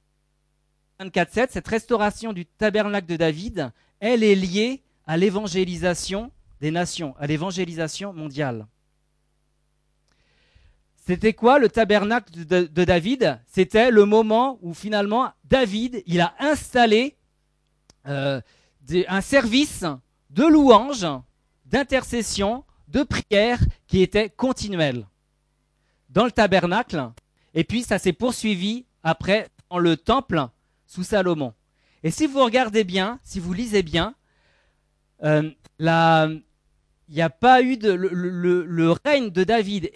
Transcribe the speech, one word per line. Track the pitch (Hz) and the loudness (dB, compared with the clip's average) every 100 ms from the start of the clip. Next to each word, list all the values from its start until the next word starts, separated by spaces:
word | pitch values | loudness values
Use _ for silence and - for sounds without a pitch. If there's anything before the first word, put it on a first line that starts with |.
| _ _ _ _ _ _ _ _ _ - | _ _ _ _ _ _ _ _ _ -16
Vingt-quatre | 190 185 170 | -4 -2 0
sept, | 214 254 | -2 -2
cette | 190 - | -4 -6
restauration | 220 - 233 208 - 226 | -6 -2 0 0 -4 -10
du | 185 170 | -10 -12
tabernacle | - 214 208 208 202 170 | -4 -2 0 -2 -4 -4
de | 165 | -2
David, | 165 156 214 196 131 - _ _ | 0 -2 -6 -8 -8 -12 _ _
elle | 214 240 | -2 2
est | 220 | 4
liée | 196 190 196 226 269 _ _ - | 4 2 -2 -2 -6 _ _ -4
à | 160 | 0
l'évangélisation | 202 196 214 180 185 170 180 165 - 196 226 - _ - | 0 0 -4 -4 -4 -4 -4 -4 -6 -8 -10 -16 _ -10
des | 151 | -6
nations, | 165 175 - 151 131 | -4 -4 -6 -10 -8
à | 143 | -6
l'évangélisation | 151 190 180 170 165 156 - 202 | -4 -4 -6 -6 -6 -8 -8 -12
mondiale. | 170 156 135 143 113 107 _ _ _ _ _ _ _ _ _ _ _ _ _ _ _ _ _ _ _ _ _ _ _ - | -12 -10 -6 -6 -6 -12 _ _ _ _ _ _ _ _ _ _ _ _ _ _ _ _ _ _ _ _ _ _ _ -6
C'était | 180 220 | 0 0
quoi | - 233 285 | 2 4 6
le | 220 | 4
tabernacle | - 208 208 202 240 - 165 156 | 2 2 2 0 -2 -4 -12 0
de, | 180 | 0
de | 170 156 | 2 0
David ? | 180 175 175 262 185 120 _ | 2 2 0 0 0 -2 _
C'était | - 185 220 247 | -2 2 2 6
le | 214 202 | 6 6
moment | 214 220 220 262 240 | 4 4 2 0 -4
où | 175 | -12
finalement | 160 208 208 202 226 254 - | -12 -4 -4 -2 -2 -4 -8
David, | 135 269 233 208 247 240 - | -2 0 0 -2 -6 -8 -2
il | 170 | 0
a | 170 - | 0 -2
installé, | 285 294 - 247 233 214 269 - _ _ _ _ _ _ _ _ 135 | -2 -2 -2 2 4 4 0 -6 _ _ _ _ _ _ _ _ -10
euh, | 139 139 135 - _ _ _ | -6 -4 -6 -8 _ _ _
des, | 131 175 180 | -4 -2 0
un | 190 | -4
service | - 277 233 247 294 - 170 131 _ _ _ | 0 0 2 0 0 -4 -8 -8 _ _ _
de | 147 | 2
louange, | 320 311 277 208 262 262 175 135 - _ _ _ 131 | 4 6 8 6 4 -4 -6 -8 -14 _ _ _ _
d'intercession, | 240 277 262 - 240 208 - 202 247 - _ - | -2 0 -4 -2 -6 -6 -4 -4 -4 -10 _ -6
de | 185 | -4
prière | 294 - - 202 226 247 - - _ | -2 -6 0 2 2 2 -2 -2 _
qui | 190 | 0
était | 185 208 214 | 2 0 -2
continuel | - 262 - 208 185 147 123 101 _ _ _ _ _ _ _ _ _ _ | -2 -4 -4 -4 -2 -2 -4 -12 _ _ _ _ _ _ _ _ _ _
dans | 135 | 0
le | 240 | 0
tabernacle. | - 202 185 175 196 247 165 120 117 _ _ _ | 2 2 2 0 -2 -4 -6 -8 -12 _ _ _
Et | 160 | -4
puis | 165 220 | -2 -4
ça | 240 196 | -4 -2
s'est | 190 | -2
poursuivi | 165 247 233 220 190 202 240 - _ | -2 -4 -2 -2 -2 -4 -6 -12 _
après | 160 160 - 220 180 _ _ | -4 -4 -2 -2 -4 _ _
dans | 175 | 0
le | 170 160 | 0 0
temple | - 254 - 170 123 _ _ _ _ | 0 -2 -2 -4 -4 _ _ _ _
sous | - | -12
Salomon. | 180 208 180 160 127 - _ _ _ _ | -2 0 0 -2 -6 -10 _ _ _ _
Et | 160 | -6
si | - 302 | -2 -2
vous | 269 | 2
regardez | 247 233 233 214 | 2 2 0 0
bien, | 196 190 190 254 | 0 -2 -4 -8
si | - 196 | -12 -10
vous | 170 | -8
lisez | 185 240 208 | -6 -2 -2
bien, | 165 165 196 269 _ _ _ _ _ _ _ _ _ _ | 0 -2 -4 -8 _ _ _ _ _ _ _ _ _ _
euh, | 151 151 156 - _ - | 0 0 0 -8 _ -4
la, | 160 165 165 160 156 156 - _ _ _ _ _ - | 0 4 4 4 2 -4 -14 _ _ _ _ _ -8
il | |
n'y | 151 | -2
a | 165 | -2
pas | - 247 254 | 2 6 6
eu | 254 254 | 4 0
de, | 208 | 0
le, | 180 185 | 0 -2
le, | 180 180 | -2 -4
le, | 180 175 180 | -2 0 0
le | 165 165 165 170 | 0 0 2 2
règne | 277 285 226 | 0 0 0
de | 175 | -2
David, | 185 226 196 202 151 | 2 0 0 -4 -8